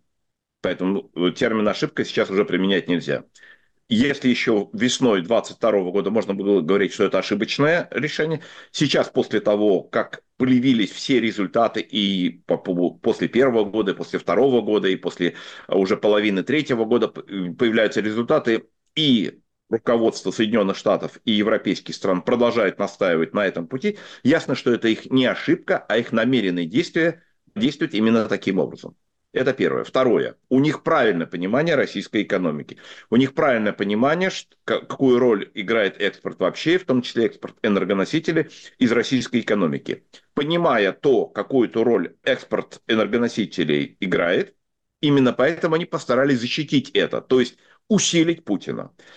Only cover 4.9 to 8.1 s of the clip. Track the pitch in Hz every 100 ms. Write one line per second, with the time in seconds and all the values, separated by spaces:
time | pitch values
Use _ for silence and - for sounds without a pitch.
4.9 | - 127 98 82 110 - - 117 101 90
5.9 | 98 95 110 98 98 101 98 78 101 90
6.9 | - 98 95 - 101 90 - 147 170 -
7.9 | - 151